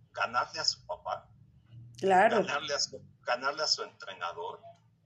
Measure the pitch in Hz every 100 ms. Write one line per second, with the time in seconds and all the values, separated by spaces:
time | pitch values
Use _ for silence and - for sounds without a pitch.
0 | _ - 104 123 147 160 151 - - -
1 | - 101 - - - - - - - -
2 | 190 185 220 220 165 143 151 139 - 104
3 | - - - 123 135 151 151 - 101 -
4 | 101 90 87 85 92 87 - - _ _